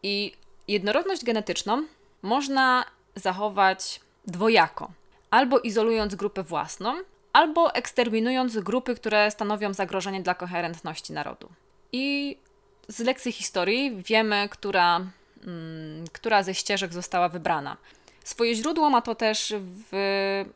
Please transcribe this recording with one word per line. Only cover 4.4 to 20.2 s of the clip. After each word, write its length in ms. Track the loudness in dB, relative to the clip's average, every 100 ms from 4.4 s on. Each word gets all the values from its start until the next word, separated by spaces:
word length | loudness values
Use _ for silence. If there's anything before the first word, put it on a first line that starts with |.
| 4 6 6 2 -14 -16 _ _ _
Albo 280 | 4 6 4
izolując 560 | 2 2 2 2 0 -2
grupę 280 | -4 -4
własną, 500 | -4 -4 -4 -6 -4 -6 -10 _ _
albo 400 | 4 4 4 2
eksterminując 880 | 2 -4 0 0 0 0 0 -2 -2
grupy, 360 | -2 -2 -2 -6
które 360 | 0 2 2
stanowią 420 | 0 -4 -2 -4
zagrożenie 480 | -4 -4 -2 -4 -4
dla 140 | -4 -4
koherentności 760 | -4 -4 -4 -6 -10 -10 -10
narodu. 360 | -8 -8 -12 -18 -20 _ _ _
I 460 | -4 -2 -2 -4 -10 _ _ _ _ -16
z 120 | -4
lekcji 320 | -2 -2 -4
historii 720 | -6 -4 0 0 0 0 -6
wiemy, 460 | 0 2 2 0 -2
która, 440 | -6 -2 4 4 4
mm, 1080 | -2 -16 _ _ -14 -12 -12 -12 -14 -12 -14
która 320 | -8 2 2
ze 100 | 4
ścieżek 400 | -4 -2 -2 -2
została 360 | -6 -2 2 2
wybrana. 480 | 0 0 0 -2 -12 -16 -20 -20 _
Swoje 320 | -12 0 0 2
źródło 340 | 0 2 4
ma 120 | 4
to 140 | 2 0
też 380 | 0 0 -2 -6 -8 -16 -8
w 540 | -2 0 0